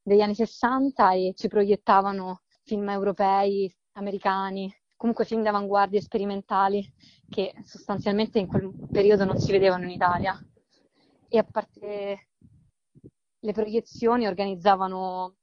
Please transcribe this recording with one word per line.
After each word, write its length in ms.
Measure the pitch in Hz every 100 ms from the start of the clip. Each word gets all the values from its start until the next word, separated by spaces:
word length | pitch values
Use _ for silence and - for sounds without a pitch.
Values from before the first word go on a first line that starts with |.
degli 200 | - 202
anni 140 | 208 208
sessanta 760 | 220 - 240 262 277 - 202
e 220 | 185 185 -
ci 140 | 208
proiettavano 920 | 214 202 196 - 196 196 196 185 180 _ _
film 240 | - 208 202
europei, 840 | 202 202 185 196 196 202 202 196 _ _ 208
americani, 760 | 202 190 202 190 196 196 196 _ _ _
comunque 300 | 233 226 220
film 180 | 226
d'avanguardia 560 | 214 208 202 202 196 202
sperimentali 920 | - 214 202 196 - 190 196 202 196 _ - _ _
che 260 | - 190 - -
sostanzialmente 760 | - - 202 208 202 220 220
in 80 | 185
quel 240 | 196 190 - -
periodo 360 | 208 202 208 190
non 120 | 185
si 140 | -
vedevano 320 | 196 190 180
in 60 | 180
Italia. 520 | 180 180 175 190 190 - _ _ _ _ _ _ _ _
E 100 | 226
a 60 |
parte 880 | 214 220 208 - 208 208 202 196 _ _ - _ _ _ _ _ - _ _ _
le 80 | 214
proiezioni 760 | 208 214 220 - - 226 240 214
organizzavano 1120 | 185 196 185 190 190 190 185 185 185 185 190